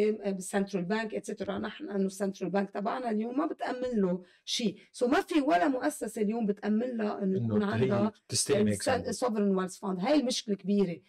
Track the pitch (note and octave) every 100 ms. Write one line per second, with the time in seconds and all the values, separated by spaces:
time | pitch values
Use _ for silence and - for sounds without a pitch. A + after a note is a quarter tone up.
0 | G#3+ G#3+ G3+ F#3+ F#3 G3+ G3 F#3+ F3 G#3+
1 | A3 G3+ G#3 G#3 G3 G3 G#3+ - - G3+
2 | F#3+ F#3+ G3+ G3 F3+ G3 G3 - G#3 -
3 | B3 G#3+ A3+ C4 D#4+ D#4 F4 B3 B3+ A3+
4 | F#3+ F3+ - _ - - A3 - - -
5 | A#3+ F4+ - E4 C4+ F4 D#4+ B3+ D4 -
6 | A3+ A3+ G3+ A3+ G#3 G3+ G#3 G#3+ B3+ A#3
7 | G#3 - G3 F#3+ A2+ G#2 G2+ A2+ B2+ G2+
8 | G#2+ - _ A2 - G#3 G#3 G#3 - B3+
9 | - G3+ B3 A3 G3+ F#3 F#3 - G3+ F#3
10 | G#3+ D4+ B3 - - G3 F3+ G3+ F#3 E3